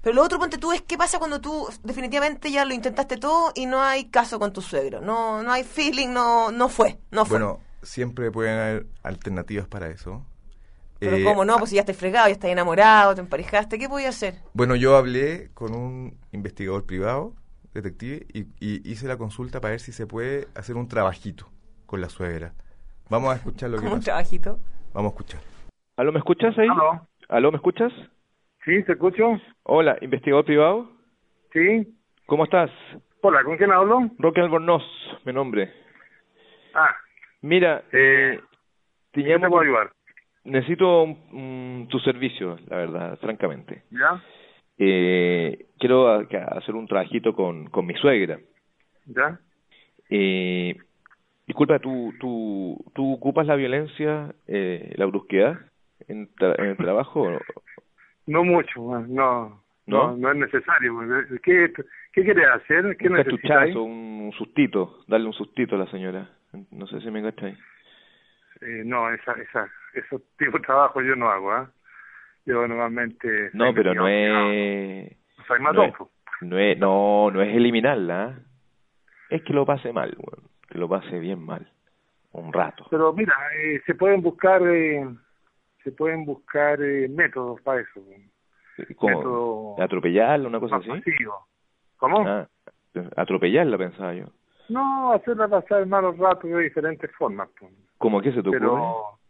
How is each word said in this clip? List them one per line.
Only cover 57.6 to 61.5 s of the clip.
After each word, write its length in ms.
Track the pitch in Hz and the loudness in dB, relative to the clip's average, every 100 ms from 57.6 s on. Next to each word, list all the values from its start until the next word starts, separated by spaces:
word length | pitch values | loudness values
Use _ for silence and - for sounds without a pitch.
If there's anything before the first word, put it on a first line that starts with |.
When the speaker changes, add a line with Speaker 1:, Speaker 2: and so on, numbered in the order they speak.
| _ - _ _ _ _ - | _ -20 _ _ _ _ -2
Speaker 4:
No 160 | 156 | 0
mucho, 360 | 180 170 - 127 | 4 2 2 -10
no, 260 | 117 123 117 | -8 -8 -6
no, 540 | 131 131 123 110 104 _ _ - | 0 0 0 -6 -16 _ _ 0
Speaker 3:
¿No? 320 | 135 123 120 | 2 2 0
Speaker 4:
no 140 | 127 | 0
es 60 | 143 | 0
necesario. 600 | 135 135 - 165 123 117 113 131 135 123 | 0 -2 0 0 0 -4 -4 -4 -4 -4
¿Qué, 280 | - | 2